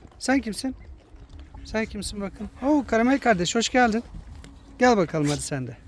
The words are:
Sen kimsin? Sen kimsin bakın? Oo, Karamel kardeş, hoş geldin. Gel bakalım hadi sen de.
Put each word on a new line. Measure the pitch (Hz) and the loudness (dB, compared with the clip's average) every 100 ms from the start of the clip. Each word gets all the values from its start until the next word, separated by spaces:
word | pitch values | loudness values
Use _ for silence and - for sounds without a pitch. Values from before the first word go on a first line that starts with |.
| - - | -20 -6
Sen | - 269 | 0 0
kimsin? | 226 190 262 - - - - - - - - - - | 0 -6 -8 -8 -14 -20 -20 -20 -20 -20 -18 -18 -6
Sen | 220 220 | -4 -4
kimsin | 208 185 208 | -6 -8 -8
bakın? | 196 - 208 - 262 | -10 -10 -14 -4 2
Oo, | 302 220 | 2 2
Karamel | 226 240 277 | 2 4 4
kardeş, | 247 185 170 233 | 4 2 2 0
hoş | - | 2
geldin. | 254 240 220 - - - - - - - - | 4 4 2 -4 -12 -16 -18 -18 -20 -16 2
Gel | 247 220 | 4 6
bakalım | 160 160 147 | 2 0 0
hadi | 143 | -2
sen | - 143 127 | -4 -6 -6
de. | 117 | -12